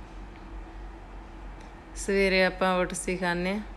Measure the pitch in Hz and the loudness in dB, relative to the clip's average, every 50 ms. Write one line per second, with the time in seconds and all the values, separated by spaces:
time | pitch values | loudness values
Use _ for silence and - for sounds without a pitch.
0 | - - - - - - - - - - - - - - - - - - - - | -14 -14 -14 -14 -14 -14 -14 -14 -14 -12 -12 -12 -12 -12 -12 -12 -12 -12 -12 -14
1 | - - - - - - - - - - - - - - - - - - - - | -14 -14 -14 -14 -14 -14 -14 -12 -12 -12 -12 -12 -14 -14 -16 -16 -16 -12 -10 -4
2 | - - 196 196 196 190 190 185 185 180 185 - 190 185 185 180 180 - 190 - | 0 2 4 6 6 6 8 8 6 6 4 4 4 4 4 4 2 2 0 -2
3 | - 185 180 175 190 175 170 175 180 185 196 214 208 - - | -2 -2 0 0 2 0 2 2 2 0 0 -2 -4 -8 -10